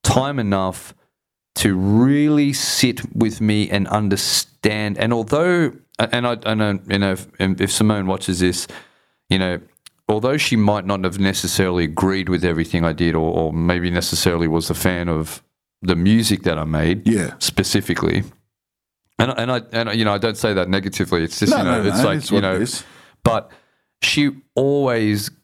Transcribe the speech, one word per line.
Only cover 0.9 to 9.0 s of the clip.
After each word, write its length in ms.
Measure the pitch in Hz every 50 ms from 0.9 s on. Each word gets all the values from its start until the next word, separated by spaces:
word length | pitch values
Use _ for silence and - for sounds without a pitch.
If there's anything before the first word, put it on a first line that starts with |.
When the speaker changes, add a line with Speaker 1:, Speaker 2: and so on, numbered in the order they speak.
| - _ _ _ _ _ _ _ _ _ _ _ _
Speaker 1:
to 180 | - - 107 95
really 760 | 92 95 98 104 113 123 135 143 147 147 151 151 147 147 143
sit 640 | 135 - - - - - - 123 113 - 110 - -
with 260 | 113 113 107 110 -
me 280 | 110 107 107 104 104 -
and 160 | - 101 95 -
understand. 1080 | - 107 104 98 98 98 - - - - - _ _ _ - 107 107 107 107 104 98 95
And 140 | 98 113
although, 600 | 120 117 113 110 143 147 170 180 180 175 165 127 - - _ _ - -
and 280 | 117 120 - 123 120
I, 100 | 123 120 107 -
and 160 | 110 110 107
I, 160 | 107 104 101 95 - -
you 100 | 101 98
know, 140 | 101 98
if, 140 | 95 95 - - _ -
if 320 | 98 95 92 92 98 95
Simone 360 | - - 107 107 107 101 95
watches 340 | 92 95 95 - - 92 85
this, 260 | 92 90 90 - - - - - - _ _ _